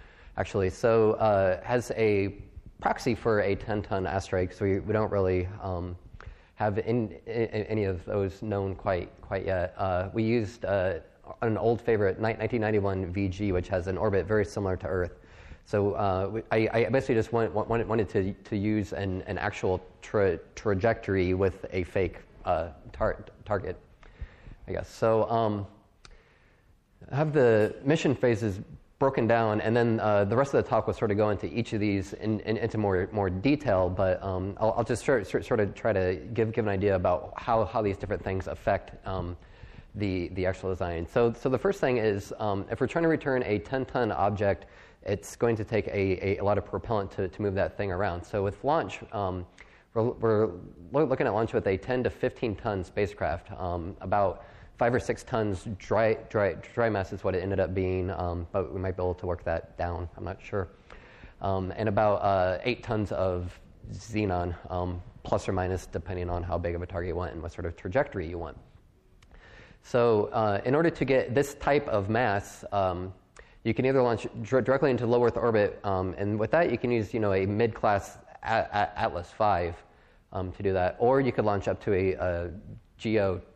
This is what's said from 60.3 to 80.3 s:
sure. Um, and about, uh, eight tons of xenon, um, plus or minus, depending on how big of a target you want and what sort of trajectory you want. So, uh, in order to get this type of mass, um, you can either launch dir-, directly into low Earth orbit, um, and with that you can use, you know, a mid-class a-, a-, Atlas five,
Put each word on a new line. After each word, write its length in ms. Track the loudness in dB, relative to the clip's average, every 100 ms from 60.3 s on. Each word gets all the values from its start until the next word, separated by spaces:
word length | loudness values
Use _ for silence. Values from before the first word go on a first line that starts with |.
| -10
sure. 280 | -8 -6 -6 -12 -20 -20 -20 -20 -20 -6
Um, 320 | -2 -2 -2 -2
and 140 | 0
about, 320 | 2 2 2
uh, 380 | 2 2 2 0
eight 180 | -2 -4
tons 300 | -2 -2 -2
of 480 | 0 0 0 -4 -10 -20 -20 -14
xenon, 640 | -14 -6 -2 0 0 -2 -6 -6
um, 320 | -4 -4 -6 -12 -12
plus 260 | -2 -2 0
or 20 |
minus, 340 | -2 -2 -4 -6
depending 440 | -10 -8 -6 -4
on 140 | -4
how 140 | -2 -2
big 180 | -2 -4
of 60 |
a 40 | -6
target 240 | -6 -4
you 60 | -4
want 160 | -6
and 80 | -8
what 100 | -10
sort 140 | -8 -8
of 100 | -8
trajectory 500 | -2 0 0 -4 -6
you 120 | -8
want. 200 | -10 -14 -20 -20 _ _ _ _ -20 -20 -20 -20 -20 -20
So, 440 | -2 2 6 4 2
uh, 340 | 0 2 0
in 100 | 2
order 160 | 2 2
to 140 | 0
get 320 | 2 2 2 0
this 200 | 0 -2
type 300 | 2 2 2
of 200 | -2 0
mass, 540 | 0 2 0 -4 -16 -6
um, 420 | 0 0 -2 -8 -12 _ -20 -20 -8 -4
you 80 |
can 120 | 0 2
either 160 | 4
launch 260 | 4 2 -4 -10
dir-, 180 | 0 2
directly 300 | 4 4 4
into 140 | 2 2
low 200 | 4 4
Earth 100 | 4
orbit, 420 | 2 4 2 0
um, 320 | -2 0 -2 -2
and 220 | -2 0
with 120 | 2
that 200 | 2 2
you 60 | 0
can 120 | 0
use, 240 | 0 0
you 60 | 0
know, 140 | 2
a 120 | 2 2
mid-class 720 | 2 0 2 2 2 -2 -18 -20 -10
a-, 160 | 0 0
a-, 380 | 2 0 0 0
Atlas 320 | -4 -4 -8
five, 460 | 0 2 4 0 -6 -16 -20 _ _ _